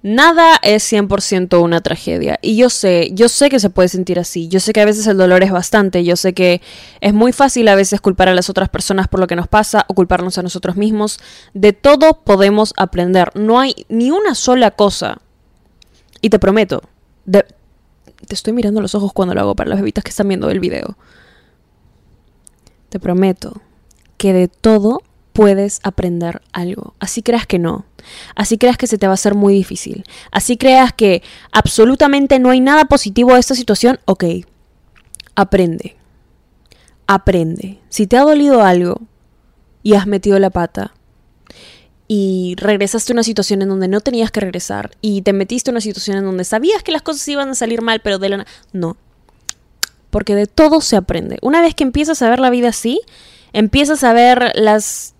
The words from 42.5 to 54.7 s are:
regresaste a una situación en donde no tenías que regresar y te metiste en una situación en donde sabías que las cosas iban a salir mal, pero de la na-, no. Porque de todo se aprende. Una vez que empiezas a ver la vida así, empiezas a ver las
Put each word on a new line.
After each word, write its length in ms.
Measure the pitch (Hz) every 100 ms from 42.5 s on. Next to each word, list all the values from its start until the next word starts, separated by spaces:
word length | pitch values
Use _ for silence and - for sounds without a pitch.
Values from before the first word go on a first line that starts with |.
| 180
regresaste 560 | 202 208 202 226 -
a 20 | 240
una 80 |
situación 380 | 226 208 196 196
en 80 | 196
donde 180 | 190 185
no 140 | 202
tenías 300 | 269 240 226
que 80 | 220
regresar 500 | 196 175 - 202 208 _
y 220 | 214 196
te 100 | 190
metiste 380 | 196 190 247 -
en 60 | 233
una 60 |
situación 360 | 214 196 - 196
en 80 | 196
donde 180 | 185
sabías 380 | 180 220 302 427
que 100 | -
las 120 | 311
cosas 220 | - 294 -
iban 220 | 285 277
a 60 | 262
salir 280 | 226 233
mal, 180 | 226 220
pero 140 | 214 196
de 120 | 196
la 80 | 196
na-, 100 | 196 - _
no. 240 | 190 165 185 _ _ _ _ - - _ _ - _ _
Porque 240 | 208 214
de 140 | 202 208
todo 340 | - 311 320
se 140 | - 208
aprende. 420 | 185 - - 62
Una 180 | 254 320
vez 140 | 339 -
que 80 |
empiezas 400 | 277 294 302 320
a 60 | 247
ver 80 | 247
la 100 | 262
vida 200 | 247 240
así, 300 | 226 226 311 - _ - _ _
empiezas 500 | - 214 277 285 302
a 80 | 247
ver 420 | 233 240 247 247 -
las 580 | 214